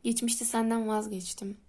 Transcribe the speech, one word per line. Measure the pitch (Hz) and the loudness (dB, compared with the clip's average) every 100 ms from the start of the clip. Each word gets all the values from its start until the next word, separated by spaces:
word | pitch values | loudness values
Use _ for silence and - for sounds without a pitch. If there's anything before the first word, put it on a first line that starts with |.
Geçmişte | 233 233 240 - 233 | 2 2 0 0 0
senden | 233 226 226 220 | 2 2 2 2
vazgeçtim. | 214 214 190 180 - 196 202 | 0 0 -6 -6 -6 -8 -8